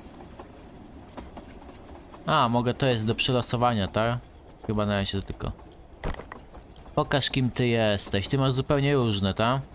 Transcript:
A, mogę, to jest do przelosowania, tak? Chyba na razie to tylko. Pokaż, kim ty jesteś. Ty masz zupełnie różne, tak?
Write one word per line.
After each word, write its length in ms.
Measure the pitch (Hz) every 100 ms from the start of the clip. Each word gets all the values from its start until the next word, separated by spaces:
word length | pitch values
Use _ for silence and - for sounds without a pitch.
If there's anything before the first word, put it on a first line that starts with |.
| - - - - - - - - - - - - - - - - - - - - - - -
A, 220 | 151 120
mogę, 260 | 120 120
to 120 | - 135
jest 200 | 117 107
do 80 |
przelosowania, 760 | 110 - 123 113 117 120 110 92
tak? 300 | 104 117 120 - - - - -
Chyba 200 | 104 104
na 80 |
razie 260 | 101 98 98
to 60 | -
tylko. 260 | - - - - - - - - - - - - - - - -
Pokaż, 360 | - 147 139 -
kim 200 | 135 123
ty 160 | 117 123
jesteś. 640 | 117 107 101 - 98 -
Ty 100 | 135
masz 140 | 131
zupełnie 420 | 127 131 147 139
różne, 400 | 143 117 98 95
tak? 280 | 95 117 135 -